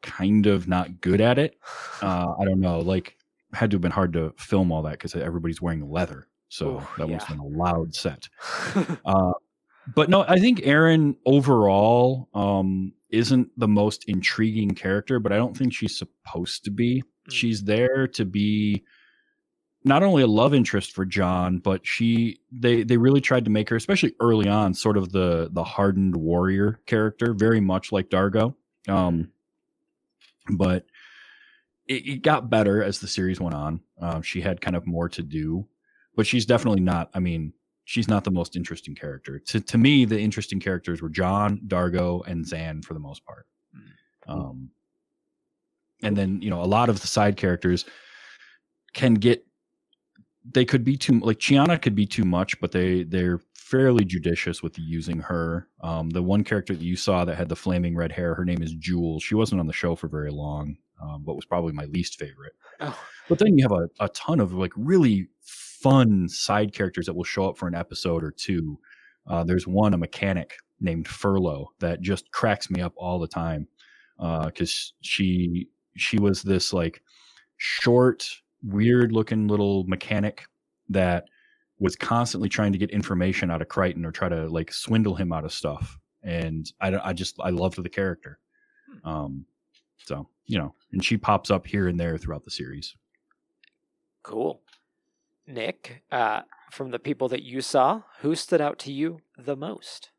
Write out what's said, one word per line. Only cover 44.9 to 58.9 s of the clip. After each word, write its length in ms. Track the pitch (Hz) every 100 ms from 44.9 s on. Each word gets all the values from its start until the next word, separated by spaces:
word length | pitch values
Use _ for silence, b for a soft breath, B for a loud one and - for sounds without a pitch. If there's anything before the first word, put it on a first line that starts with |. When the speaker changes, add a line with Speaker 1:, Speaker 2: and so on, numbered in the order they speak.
| _ _ _ _ _ _ _ _ _ _ _
Speaker 1:
and 140 | 110 104
then, 240 | 98 98
you 80 | 104
know, 140 | 87
a 20 |
lot 240 | 90 104 120
of 120 | 101
the 60 | -
side 300 | - 104 101
characters 480 | 95 87 87 90 - B B B B B B B _ _ _
can 200 | - 131
get, 300 | 110 113 113 _ _ _ _ _ _ _ _ _ _ -
they 120 | 127
could 200 | 123 135
be 120 | 117 139
too, 240 | - 120
like, 180 | 110 107
Chiana 420 | - 139 147 170
could 140 | -
be 120 | 104 104
too 180 | -
much, 340 | 95 87 92 -
but 120 | -
they, 300 | 92 92 90
they're 380 | 82 92 90 87 _
fairly 500 | - - 131 135 120
judicious 580 | 98 90 82 85 - 82
with 160 | 82 -
using 420 | 80 82 82 80
her. 480 | 73 87 82 85 - _
Um, 280 | 82 82 80
the 120 | 85
one 200 | 90 101
character 320 | 101 107 -
that 80 | 92
you 140 | 85 90
saw 280 | - 92
that 120 | 87 85
had 120 | 85
the 60 | 82
flaming 380 | - 90 87
red 160 | 85 82
hair, 240 | 85 87
her 100 | 82
name 180 | 90 87
is 120 | 80
Jewel. 460 | 80 82